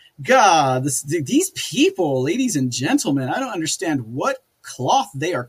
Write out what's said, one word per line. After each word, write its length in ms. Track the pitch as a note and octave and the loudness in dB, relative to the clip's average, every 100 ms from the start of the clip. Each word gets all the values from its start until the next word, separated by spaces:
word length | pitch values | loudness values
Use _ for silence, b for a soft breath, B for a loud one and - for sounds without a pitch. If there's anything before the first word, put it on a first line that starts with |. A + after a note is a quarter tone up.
| b - | b -10
God, 600 | C3+ B3+ G3+ D#3+ C3+ B2+ | 2 6 6 6 4 0
this, 180 | C#3 - | -2 -4
th-, 220 | C#3+ F3 | -4 -4
these 240 | B2+ C#4 - | 0 0 0
people, 720 | - - F#3 F#4 F#4+ D3+ C3 | -6 -6 2 2 2 0 0
ladies 340 | C3+ A#3 B3+ D3+ | 0 0 0 0
and 140 | B2+ | -2
gentlemen, 600 | A#2 D3+ C#4+ E3+ C#3 C3 | -2 0 0 0 -2 -2
I 100 | G#3 | -4
don't 140 | C4 | -4
understand 580 | F#3+ D#3+ - E3 C#3+ A2+ | -6 -6 -4 -4 -4 -4
what 320 | B2+ A#3+ - _ _ | -4 -4 -6 _ _
cloth 500 | - - C#3 C4 - | -18 -6 0 0 0
they 180 | C3+ E3 | -4 -4
are 160 | C#3 | -4